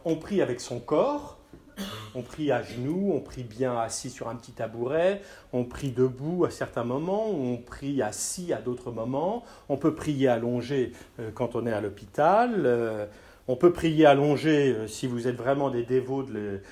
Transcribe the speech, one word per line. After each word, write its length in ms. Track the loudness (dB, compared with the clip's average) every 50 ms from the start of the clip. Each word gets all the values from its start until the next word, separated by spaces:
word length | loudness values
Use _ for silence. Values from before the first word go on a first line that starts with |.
| -2
on 120 | -2 -2
prie 260 | -2 -2 -2 0 2
avec 180 | 2 2 0 -4
son 180 | -6 -8 -8 -6
corps, 600 | -2 0 2 4 4 2 0 -4 -6 -10 -18 -20 -20 -20 -20 -20 -20 -18 -14 -12 -10 -10 -10 -12 -12 -10 -10
on 80 | -10
prie 300 | -10 -10 -6 -4 0 0
à 100 | 0 0
genoux, 480 | -2 -6 -8 -6 -4 -4 -2 -2 0 0
on 80 | 0 -2
prie 220 | -4 -6 -12 -12
bien 360 | -12 -8 -4 -2 -2 0 0 0
assis 320 | -2 -4 -4 -8 -8 -10
sur 180 | -10 -8 -8 -8
un 80 | -8
petit 160 | -10 -12 -14
tabouret, 680 | -10 -8 -8 -6 -4 -4 -2 0 2 2 2 2 0 -2 -6 -14 -20 -20 -12 -4
on 120 | -2 -2 -2
prie 260 | -2 -4 -6 -6 -2
debout 540 | 2 4 2 2 2 -2 -6 -4 0 0 0
à 60 | 0
certains 340 | 0 -2 -6 -4 -4 -4 -2
moments, 440 | -2 -2 -2 -2 -2 -2 -2 0 -2
on 280 | -2 -2 -2 -2 -4
prie 440 | -4 -8 -12 -12 -8 -6 -2 0 0
assis 520 | 0 0 -2 -4 -6 -6 -6 -6 -4 -4
à 100 | -4 -4
d'autres 300 | -4 -6 -6 -6 -8 -8
moments, 520 | -8 -6 -4 -2 -2 -2 0 -2 -2 -4 -8 -12 -20 -12 -6 -4
on 80 | -2
peut 180 | 2 2 2 2
prier 340 | 0 -2 -2 0 4 4 4
allongé, 640 | 4 4 2 0 -2 -2 -2 -2 0 0 0 -2 -4 -12 -20 -18 -14 -12
euh, 120 | -10 -8 -4
quand 200 | -4 -4 -2 -2
on 120 | -2 -2
est 60 | 0
à 100 | -2 -2
l'hôpital, 800 | -2 -4 -6 -8 -16 -6 0 2 4 6 6 6 4 2 2 2 2
euh, 420 | 2 2 2 0 -2 -4 -4 -8 -8 -12 -18 -20 -20 -20 -10 -4
on 100 | -4 0
peut 160 | 6 6 4
prier 340 | 6 4 0 2 6 8 10
allongé, 640 | 10 10 8 6 4 2 2 4 4 4 6 6 4
euh, 160 | 2 0 -2 -8
si 180 | -8 -6 -4
vous 220 | -4 -2 -2 -2 -2
êtes 80 | -2
vraiment 320 | -2 0 0 0 2 0 0
des 140 | 0 -2
dévots 400 | -2 0 0 0 0 0 -4 -4
de 100 | -4 -6
le, 300 | -6 -6 -6 -6 -8 -8 -10 -14